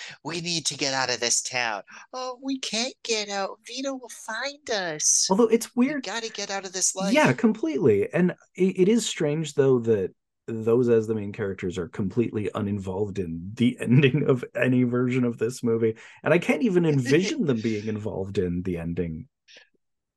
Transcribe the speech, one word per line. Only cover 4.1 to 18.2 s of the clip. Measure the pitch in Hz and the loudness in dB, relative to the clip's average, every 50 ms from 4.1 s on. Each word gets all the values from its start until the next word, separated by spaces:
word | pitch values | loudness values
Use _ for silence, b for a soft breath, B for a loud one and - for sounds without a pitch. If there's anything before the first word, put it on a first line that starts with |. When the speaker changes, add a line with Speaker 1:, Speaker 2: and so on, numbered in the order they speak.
| - - - 226 220 233 262 285 285 294 294 - | -18 -14 -12 -10 -8 -8 -8 -8 -10 -12 _ -4
Speaker 1:
us. | 220 196 180 165 156 156 - - - - - - | -4 -2 -2 -4 -4 0 0 2 2 2 2 2
Speaker 2:
Although | 190 226 233 | 4 4 6
it's | 220 226 226 - - - 240 254 | 6 4 2 2 -2 -2 0 0
Speaker 1:
We | |
Speaker 2:
weird. | 285 302 269 - | 0 -2 -4 -6
Speaker 1:
gotta | 185 214 233 226 220 | -6 -8 -8 -8 -8
get | - 202 202 202 | -10 -10 -8 -6
out | 196 196 185 | -6 -6 -6
of | 185 180 | -8 -4
this | 185 180 - - 190 | -2 -2 -2 0 0
Speaker 2:
Yeah, | 196 196 247 302 285 147 | 0 4 4 6 6 6
Speaker 1:
life." | - | 4
Speaker 2:
completely. | - - 220 220 - 330 320 294 233 165 117 101 98 101 - - | 4 2 2 2 0 -2 -4 0 4 4 4 4 4 2 0 2
And | 165 180 175 - - _ _ _ | 2 2 2 0 -4 _ _ _
it, | - 185 190 - 190 | 0 0 2 4 4
it | 175 202 | 4 4
is | 233 226 - | 4 4 2
strange, | - - - 160 147 151 165 156 143 - | -2 -2 -2 0 0 0 -2 -4 0 2
though, | 143 135 135 131 120 | 4 4 6 4 4
that | 113 113 110 98 92 85 - _ _ _ _ _ _ | 4 2 2 2 2 -2 -6 _ _ _ _ _ _
those | 117 113 110 107 113 117 127 123 120 | -8 -8 -2 2 4 4 4 6 6
as | 113 113 107 | 4 4 4
the | 110 110 | 2 -2
main | 107 101 104 101 | -4 -4 -6 -6
characters | - 104 98 92 - 98 90 82 | -4 -4 -4 -4 -4 -4 -4 -4
are | 92 82 82 | -4 -6 -6
completely | - - 101 90 - 120 113 110 - 107 101 - - | -4 -4 -4 -2 0 0 0 0 -2 -4 -4 -4 -4
uninvolved | 107 101 101 104 101 92 95 90 98 107 101 95 101 | -4 -2 -2 -2 -4 -4 -4 -4 -2 -4 -2 -4 -4
in | 90 82 82 85 87 101 110 | -6 -4 -6 -8 -8 -10 -2
the | - 120 123 - | 0 0 0 2
<laughs> | - | -2
ending | - - 123 151 139 131 151 147 - - | 0 4 6 6 6 6 4 2 2 2
of | 131 123 - - - | 0 0 -2 -6 -2
any | 123 127 127 127 123 127 | 0 2 2 4 4 2
version | 120 120 123 127 123 127 131 123 | 2 2 0 0 0 0 0 0
of | 120 113 | 0 -2
this | - 110 117 - - - | -2 -4 -4 -4 -2 -2
movie. | 117 113 113 113 113 110 B B B B B - | 0 0 2 2 0 0 B B B B B 0
And | 139 160 | 0 0
I | 175 | 2
can't | - 240 285 311 262 | 2 0 0 0 0
even | 214 180 180 170 | 2 2 2 2
Speaker 1:
<laughs> | |
Speaker 2:
envision | 156 143 135 120 127 143 170 196 - 320 277 185 | 4 2 2 2 4 4 4 4 0 -2 -2 0
them | 143 120 110 | 0 0 0
being | 110 113 107 104 107 | -2 -2 -2 -2 -4
involved | 110 107 104 104 98 92 92 | -4 -6 -6 -6 -6 -6 -6